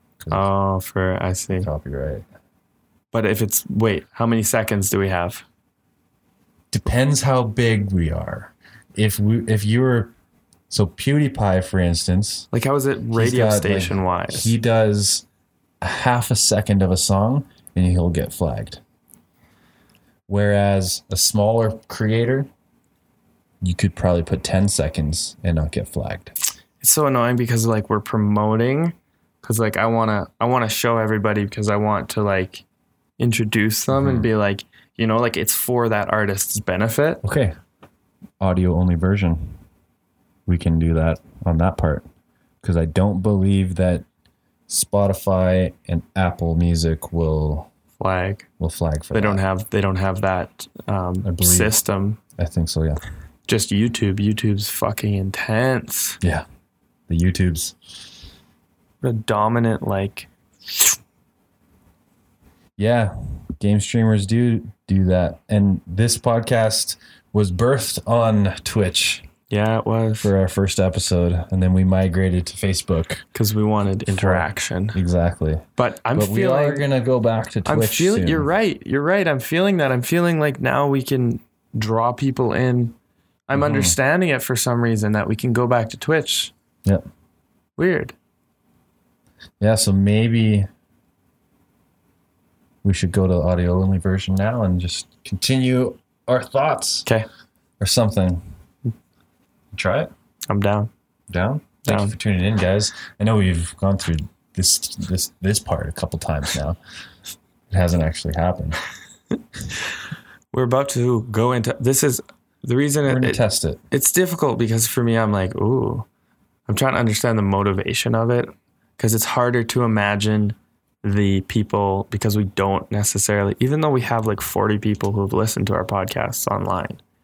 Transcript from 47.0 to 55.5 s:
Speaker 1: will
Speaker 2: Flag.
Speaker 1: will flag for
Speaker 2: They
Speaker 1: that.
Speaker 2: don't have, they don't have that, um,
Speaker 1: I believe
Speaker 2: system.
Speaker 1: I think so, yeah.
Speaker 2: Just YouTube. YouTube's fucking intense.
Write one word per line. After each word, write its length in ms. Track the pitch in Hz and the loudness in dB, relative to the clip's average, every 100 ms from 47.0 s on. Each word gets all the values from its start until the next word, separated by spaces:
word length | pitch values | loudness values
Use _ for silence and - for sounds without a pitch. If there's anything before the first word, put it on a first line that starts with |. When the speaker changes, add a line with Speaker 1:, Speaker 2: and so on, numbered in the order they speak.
| - | -4
Speaker 1:
will 560 | 82 80 78 76 76 - _ _ - | -2 0 0 -2 -4 -8 _ _ -6
Speaker 2:
Flag. 480 | 95 92 95 101 - - | -2 -2 -2 -6 -12 -6
Speaker 1:
will 100 | 85 | -6
flag 340 | - 80 76 | -2 -2 -2
for 100 | - | -2
Speaker 2:
They 60 | 107 | 0
Speaker 1:
that. 40 | 104 | 0
Speaker 2:
don't 100 | 98 | 0
have, 300 | 95 95 98 | 0 -2 -2
they 100 | 101 | 0
don't 140 | 98 92 | 0 0
have 260 | 95 92 | -2 0
that, 460 | 98 92 - - - - - | -2 -2 -4 -12 -20 -14 -6
um, 360 | 98 90 92 98 | -4 -2 -4 -2
Speaker 1:
I 60 | |
believe 140 | 85 90 | 0 2
Speaker 2:
system. 720 | 92 107 110 - 98 101 107 _ - | 4 4 0 0 0 0 -4 _ -6
Speaker 1:
I 80 | 82 | -4
think 240 | 87 82 | -2 -2
so, 140 | 78 | 0
yeah. 120 | 80 73 - - - _ - | -2 -2 -6 -16 -18 _ -2
Speaker 2:
Just 220 | 110 - | -2 0
YouTube. 440 | 101 113 117 101 98 | 0 0 0 -2 0
YouTube's 520 | 101 104 110 101 101 | 0 0 0 -2 -4
fucking 440 | - 120 110 104 | -4 -4 -2 -2
intense. 1040 | 98 98 - - | -2 -2 -4 -2